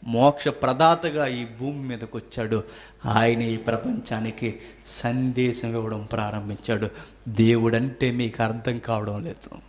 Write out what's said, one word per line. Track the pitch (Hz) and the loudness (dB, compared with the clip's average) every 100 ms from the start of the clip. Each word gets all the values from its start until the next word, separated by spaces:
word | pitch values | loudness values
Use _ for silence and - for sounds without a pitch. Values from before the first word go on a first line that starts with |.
మోక్ష | - 117 135 143 151 | -2 4 6 6 -2
ప్రదాతగా | - 127 127 160 165 160 147 139 | 0 -2 4 4 4 0 -2 -2
ఈ | 123 | -2
భూమి | 117 113 131 147 135 | -8 -6 -6 -6 -8
మీదకి | 117 110 117 | -8 -8 -10
వచ్చాడు. | - - 110 110 104 - - - 120 | -10 -6 -2 -2 -2 -14 -20 -10 0
ఆయన | 110 117 117 | 4 6 4
ఈ | 113 110 | 0 -2
ప్రపంచానికి | 113 113 127 110 - 113 110 110 113 104 - - - | -2 -2 -2 -6 -4 -4 -4 -4 -6 -6 -14 -20 -16
సందేశం | - 120 127 127 123 127 120 117 | -6 -2 0 0 2 0 0 -4
ఇవ్వడం | 117 110 107 104 | -2 -4 -6 -4
ప్రారంభించాడు. | 113 104 107 101 101 - 110 107 - - - - | -4 -4 -4 -6 -8 -2 0 0 -6 -20 -14 -8
దేవుడంటే | 107 113 117 113 113 131 123 127 | 4 6 8 6 2 0 0 -2
మీకు | 120 120 - | 0 -2 0
అర్థం | 113 113 113 117 | -2 -2 -4 -4
కావడం | 110 113 104 101 | -2 -2 -2 -6
లేదు | 170 - - - | -8 -12 -16 -20